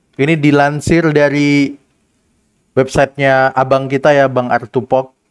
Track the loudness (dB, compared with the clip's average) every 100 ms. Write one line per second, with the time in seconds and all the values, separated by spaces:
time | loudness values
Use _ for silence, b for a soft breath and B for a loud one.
0 | _ -4 -2 2 2 2 2 -2 -2 0
1 | 2 2 0 0 0 0 0 -6 _ _
2 | _ _ _ _ _ _ _ -4 -2 0
3 | -2 -2 0 2 0 0 0 -2 -2 -2
4 | 2 2 2 -2 -4 -4 -4 -6 -2 -4
5 | -4 _ _